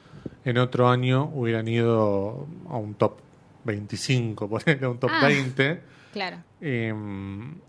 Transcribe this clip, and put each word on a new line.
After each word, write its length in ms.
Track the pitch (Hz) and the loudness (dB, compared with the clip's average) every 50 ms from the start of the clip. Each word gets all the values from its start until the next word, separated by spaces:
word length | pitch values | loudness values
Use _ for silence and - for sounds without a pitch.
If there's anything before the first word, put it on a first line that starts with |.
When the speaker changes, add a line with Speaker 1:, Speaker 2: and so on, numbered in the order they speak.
| - - - - - - - - - | -20 -20 -18 -16 -16 -16 -14 -8 -4
Speaker 1:
en 140 | 135 120 123 | 0 2 2
otro 300 | 127 123 - - 123 123 | 2 2 4 4 4 6
año 420 | 123 123 123 127 131 131 143 160 160 | 4 4 2 2 2 2 0 0 -2
hubieran 320 | 143 120 117 113 113 113 | -4 -2 0 0 0 0
ido 800 | 113 113 117 117 117 117 113 110 104 101 98 98 104 117 139 143 147 160 - - 175 | 0 2 2 4 4 4 4 4 4 2 2 0 -2 -6 -8 -10 -12 -14 -14 -12 -8
a 80 | 151 | -8
un 180 | 123 107 104 104 | -6 -6 -6 -2
top 200 | - 110 107 - - - - _ - _ _ - - - | 2 2 2 2 0 -20 -20 _ -20 _ _ -20 -12 -6
veinticinco, 840 | 117 104 104 104 101 - - - - 135 127 117 113 107 98 107 101 | -6 -6 -6 -6 -8 -8 -4 -2 0 2 2 0 0 -4 -4 -6 -4
<laughs> 0 | |
por 120 | 107 113 | -4 -2
ejemplo, 260 | - - 151 135 131 127 | 0 0 0 2 0 -4
a 20 | 120 | -2
un 60 | 117 | 0
top 120 | 131 123 - | 0 0 2
Speaker 2:
Ah, 140 | 330 277 | 4 4
Speaker 1:
veinte. 540 | 143 147 139 135 127 127 131 135 139 165 180 - - - - - - - | 4 4 4 0 0 0 2 2 2 0 -2 -8 -16 -20 -20 -20 -14 -10
Speaker 2:
claro. 240 | 214 190 180 175 175 170 _ _ - | -8 -8 -8 -8 -12 -18 _ _ -10
Speaker 1:
Em, 960 | - 156 127 117 113 110 110 107 104 104 101 95 98 98 98 101 113 139 160 180 - | -6 -4 -2 -2 -2 -2 -4 -4 -6 -8 -8 -8 -8 -8 -8 -10 -10 -12 -14 -16 -18